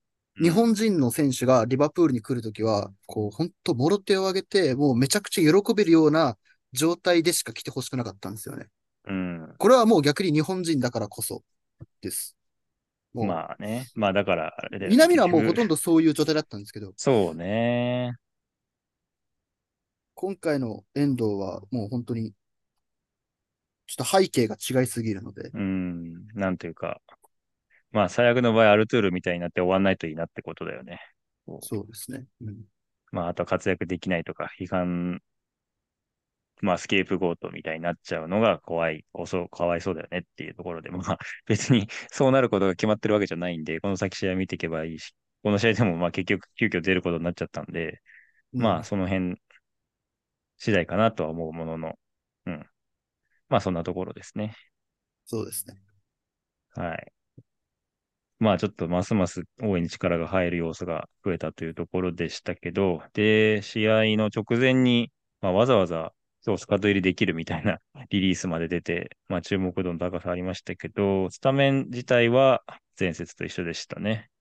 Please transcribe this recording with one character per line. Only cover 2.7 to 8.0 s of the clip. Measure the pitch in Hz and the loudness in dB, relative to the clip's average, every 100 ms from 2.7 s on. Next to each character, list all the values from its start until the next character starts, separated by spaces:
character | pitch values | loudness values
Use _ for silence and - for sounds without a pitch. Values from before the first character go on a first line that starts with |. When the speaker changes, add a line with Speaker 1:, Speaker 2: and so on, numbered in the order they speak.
| 104 98 98 - | 0 -2 -10 -10
Speaker 2:
こ | - 104 | -6 -4
う、 | |
ほ | 101 165 | -4 -6
ん | - | -4
と | - | -4
も | 127 143 | 0 2
ろ | 202 | 2
手 | - 196 | 2 2
を | 190 | 2
挙 | 190 | -2
げ | |
て、 | 180 202 160 127 | 0 2 2 4
も | 147 | 4
う | 120 | 4
め | 135 | 2
ち | 208 | 0
ゃ | |
く | 202 | -2
ち | - 156 | 2 6
ゃ | 180 | 6
喜 | 202 | 4
べ | 208 185 | 2 6
る | |
よ | 165 156 | 6 6
う | |
な | 156 147 110 _ _ _ | 4 2 0 _ _ _
状 | 127 160 170 | -2 0 2
態 | 185 175 | 2 2
で | 165 | 2
し | 165 | 0
か | - | -4
来 | 113 | -10
て | - | -10
ほ | 131 | -10
し | 120 | -8
く | |
な | 127 | -6